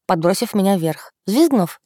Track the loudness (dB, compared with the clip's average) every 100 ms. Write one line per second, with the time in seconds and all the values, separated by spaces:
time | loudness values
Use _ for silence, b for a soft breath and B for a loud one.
0 | -4 0 0 0 -2 0 0 0 -2 -6
1 | -12 _ -4 2 2 2 0 -6